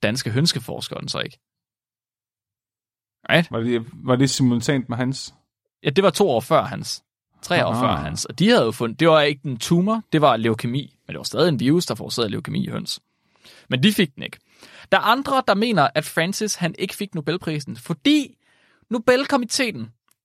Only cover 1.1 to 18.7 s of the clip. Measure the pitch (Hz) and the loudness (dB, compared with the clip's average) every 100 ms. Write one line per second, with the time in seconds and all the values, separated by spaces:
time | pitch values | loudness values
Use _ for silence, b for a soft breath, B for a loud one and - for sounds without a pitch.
1.1 | - - - _ _ _ _ _ _ _ | -6 -8 -12 _ _ _ _ _ _ _
2.1 | _ _ _ _ _ _ _ _ _ _ | _ _ _ _ _ _ _ _ _ _
3.1 | _ - 160 170 117 117 117 113 - 131 | _ 0 0 2 -2 -2 -2 -4 -6 0
4.1 | 127 135 - 127 120 135 139 120 120 127 | 2 2 2 2 2 0 -2 -2 -4 -4
5.1 | 131 - - _ _ _ _ - 143 196 | -6 -12 -20 _ _ _ _ -2 2 2
6.1 | - 196 113 - 151 95 98 101 - _ | 4 2 2 2 2 2 -4 -8 -12 _
7.1 | _ _ _ - 175 92 - - 71 76 | _ _ _ -2 0 2 0 0 -2 -4
8.1 | - - - 202 233 117 - 117 - 160 | -8 -8 0 4 4 2 0 -4 2 4
9.1 | 156 147 139 151 113 - 175 196 226 - | 4 4 -2 -6 -6 0 2 2 -2 -2
10.1 | 156 147 113 113 110 120 135 - _ - | 2 4 4 2 0 -2 -4 -8 _ -16
11.1 | 76 - 117 175 120 123 175 - 113 - | -12 -6 0 0 2 2 2 0 -6 -6
12.1 | - 110 110 - 107 - 113 - - _ | -4 -4 -4 -6 -6 -4 -6 -8 -12 _
13.1 | _ b b b b - 127 196 208 180 | _ b b b b -4 2 4 4 0
14.1 | - 62 - B B B B B 190 202 | -2 -14 -14 B B B B B 2 4
15.1 | 254 277 262 247 196 240 190 139 156 - | 0 2 0 2 2 2 4 2 0 -2
16.1 | - 170 - 208 - 165 - 196 - 202 | -2 -2 -2 -4 -2 -4 -4 -8 -6 -8
17.1 | 165 147 175 170 151 - 113 - 165 277 | -6 -4 -4 -4 -6 -8 -10 -10 -2 2
18.1 | 302 254 _ _ _ _ | 2 0 _ _ _ _